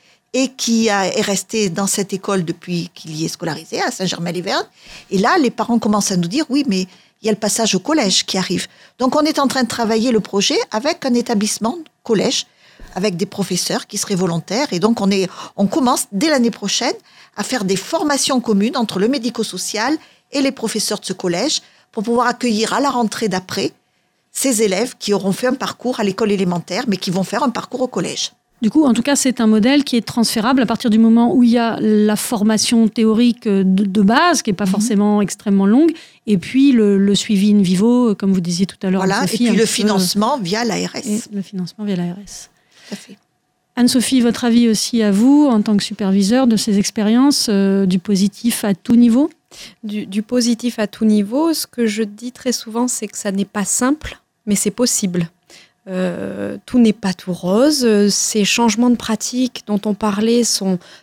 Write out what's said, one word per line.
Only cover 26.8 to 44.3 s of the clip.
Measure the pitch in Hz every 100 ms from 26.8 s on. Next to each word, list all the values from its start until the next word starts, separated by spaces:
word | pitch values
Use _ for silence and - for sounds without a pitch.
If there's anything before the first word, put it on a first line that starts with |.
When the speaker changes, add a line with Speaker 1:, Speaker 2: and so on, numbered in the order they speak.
| 254
Speaker 1:
mais | 190
qui | -
vont | 185
faire | 185 208
un | 285
parcours | 214 - 247
au | 254
collège. | 214 160 - - - _ _
Speaker 2:
Du | 220
coup, | 302 294
en |
tout | 226
cas, | 254
c'est | 277 269 240
un | 220
modèle | 220 226 285
qui | 277 240
est | 226
transférable | - 220 233 214 269
à | 226
partir | 233 247
du | 214
moment | 226 226 240
où | 262
il | 240
y | 240
a | 233 -
la | 214 214 208 208
formation | - 233 208 220 - 233 220
théorique | 226 220 220 240 226 220
de, | 196
de | 190 185 202 190
base, | 196 247 349 320
qui | -
est |
pas | 185
Speaker 1:
Mhm. | 202
Speaker 2:
forcément | 190 220 208 208 208
extrêmement | 202 - 214 196 196
longue, | 233 330 320 - _ -
et | 202
puis | - 254 277
le, | 247 208 196
le | 196
suivi | 202 - 202 208
in | 208
vivo, | 185 185 226 247 240
comme | 196 196
vous | 190
disiez | 175 175
tout | 196 -
à | 190
l'heure, | 185
Speaker 1:
Voilà, | 190 196
Speaker 2:
Anne-Sophie, | 277
Speaker 1:
et | 226
puis | 240
Speaker 2:
un |
Speaker 1:
le | 196 214
Speaker 2:
petit | -
peu, | 214
Speaker 1:
financement | 196 180 202 220 285
via | 175 214
l'A | 240 180
R | 180 -
S. | -
Speaker 2:
et | 214 -
le | 208
financement | 190 190 175 -
via | 208 180
l'A | 175
R | 180
S. | 196 - - _ _ _ -
Speaker 1:
Tout |
à | 202
fait. | - 202 _ _ _ _ _
Speaker 2:
Anne-Sophie, | - 240 262 214 262
votre | 240